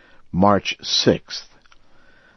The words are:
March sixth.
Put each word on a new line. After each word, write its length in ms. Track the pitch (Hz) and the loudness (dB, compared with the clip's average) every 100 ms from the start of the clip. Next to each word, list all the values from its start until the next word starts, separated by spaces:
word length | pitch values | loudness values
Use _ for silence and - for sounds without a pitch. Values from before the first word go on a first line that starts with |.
| _ - - | _ -20 -8
March 460 | 82 101 101 - - | 0 2 2 0 -8
sixth. 640 | - - - 95 - - - _ _ - _ - _ _ _ | -6 -2 0 0 -4 -18 -18 _ _ -20 _ -20 _ _ _